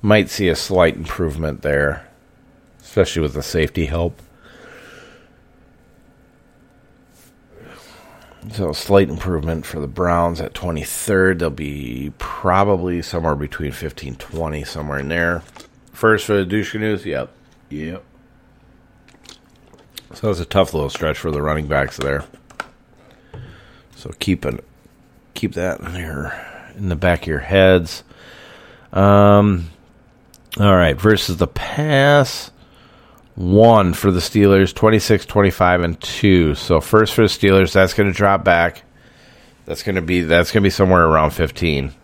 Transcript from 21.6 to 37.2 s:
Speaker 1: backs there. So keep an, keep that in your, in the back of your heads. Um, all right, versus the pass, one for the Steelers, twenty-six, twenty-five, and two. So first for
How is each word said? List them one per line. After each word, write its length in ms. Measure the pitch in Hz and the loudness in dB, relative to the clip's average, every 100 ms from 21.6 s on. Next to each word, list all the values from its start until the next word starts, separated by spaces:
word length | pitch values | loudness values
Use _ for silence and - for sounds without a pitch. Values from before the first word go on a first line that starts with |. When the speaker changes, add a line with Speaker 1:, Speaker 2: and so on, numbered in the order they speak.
| 73 | -2
Speaker 1:
backs 280 | 71 69 - | -2 -2 -6
there. 300 | 69 71 - - _ _ - _ _ _ _ _ _ - - - - _ _ - | -6 -6 -8 -20 _ _ -20 _ _ _ _ _ _ -20 -20 -20 -20 _ _ -20
So 160 | - - | -20 -10
keep 240 | - 90 | -4 -2
an, 160 | - - - _ _ _ _ _ _ | -4 -10 -14 _ _ _ _ _ _
keep 200 | - 104 | -8 -8
that 260 | - 90 - | -4 -6 -6
in 160 | - 90 | -10 -12
your, 380 | 82 71 76 - - - - - | -10 -10 -10 -12 -16 -20 -20 -10
in 140 | 101 | -6
the 60 | 80 | -2
back 260 | 90 85 | 0 -2
of 60 | - | -2
your 120 | 76 | -6
heads. 640 | 76 95 95 92 82 - - - - - - - - - _ | 0 4 6 4 2 -12 -18 -20 -20 -20 -20 -20 -20 -20 _
Um, 800 | 95 98 101 101 101 104 92 82 - _ _ _ _ _ _ _ - | 0 4 6 6 6 4 0 -4 -14 _ _ _ _ _ _ _ 0
all 160 | 101 95 | 4 6
right, 200 | 85 73 | 4 2
versus 420 | 98 104 - 85 | 2 2 0 -2
the 100 | - | -2
pass, 1040 | - - - 151 143 143 143 131 - - _ _ _ _ _ _ _ _ | -4 -8 -4 0 2 4 4 2 -4 -16 _ _ _ _ _ _ _ _
one 600 | - 90 98 113 113 92 | -8 2 6 8 6 4
for 180 | 85 101 | 2 0
the 80 | 90 | 0
Steelers, 520 | - 107 101 98 98 | 0 4 6 6 4
twenty-six, 540 | - 110 110 - 104 - | 2 2 2 2 0 0
twenty-five, 560 | 104 98 - 90 90 | 2 2 2 2 2
and 180 | 85 85 | 0 -4
two. 540 | - - 107 92 80 | -10 -2 4 4 4
So 260 | 73 - 82 | 0 0 0
first 360 | - 110 107 | 2 2 2
for 80 | - | 2